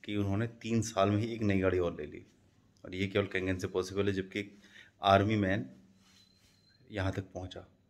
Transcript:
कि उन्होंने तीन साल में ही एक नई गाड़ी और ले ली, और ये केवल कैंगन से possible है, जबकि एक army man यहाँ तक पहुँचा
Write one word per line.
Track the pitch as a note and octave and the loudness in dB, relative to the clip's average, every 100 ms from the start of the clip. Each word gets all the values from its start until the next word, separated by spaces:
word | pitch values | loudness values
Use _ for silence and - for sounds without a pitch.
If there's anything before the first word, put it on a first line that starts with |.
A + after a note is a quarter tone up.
कि | - G#2 | -2 -2
उन्होंने | G2+ G2 A#2 | 0 0 -2
तीन | - A2+ A2+ | -6 -2 0
साल | G#2 - G2 | 0 2 4
में | G#2 | 2
ही | A2+ | 0
एक | A2+ | -2
नई | G#2 G2 | 2 4
गाड़ी | F#2 F#2 | 4 2
और | E2+ E2 | 0 -4
ले | D2+ | -12
ली, | E2+ - _ _ _ _ _ D#2+ | -14 -20 _ _ _ _ _ -12
और | F#2 | -4
ये | G2 | 0
केवल | G2+ G2 | 0 0
कैंगन | F#2+ F#2 F#2 | -2 -2 -2
से | F#2+ | -2
possible | F#2 F#2 G2 G2+ | -2 -2 -2 0
है, | |
जबकि | F#2+ F#2+ G#2 | -2 -4 -8
एक | G2+ - - - - _ | -8 -16 -20 -20 -20 _
army | G2 G2 G2+ A2 | 6 6 6 2
man | F#2+ G2+ C3 - - _ _ - _ _ _ _ _ _ - | 2 0 -4 -14 -20 _ _ -20 _ _ _ _ _ _ -10
यहाँ | G#2+ F#2+ | -4 -2
तक | G2 | -4
पहुँचा | F#2 F#2 F#2 F#2 - _ | -8 -10 -10 -14 -18 _